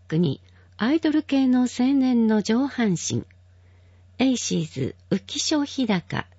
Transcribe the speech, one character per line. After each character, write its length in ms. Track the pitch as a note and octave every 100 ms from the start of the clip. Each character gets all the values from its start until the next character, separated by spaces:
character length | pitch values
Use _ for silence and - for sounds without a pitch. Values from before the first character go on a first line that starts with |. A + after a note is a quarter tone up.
| -
ク 100 | D#3+
に、 220 | E3 - - - - -
ア 160 | A3+
イ 80 | D#4+
ド 100 | D#4
ル 100 | D4+
系 240 | - C#4 C4
の 180 | B3+
青 240 | B3 - B3+
年 380 | C#4 B3+ A#3+ A3
の 160 | G#3+
上 260 | G3+ A#3 C#4
半 240 | - A3
身、 340 | E3+ - A#2+ - _ _ - - - - - - -
エ 140 | C4
イ 60 | A#3+
シ 220 | - F3+
ー 60 | D#3
ズ 300 | C3 A#2+ - -
浮 300 | G3 - C#4+
所 260 | - D4+ C#4+
飛 200 | - A3+
貴 400 | F#3 - - -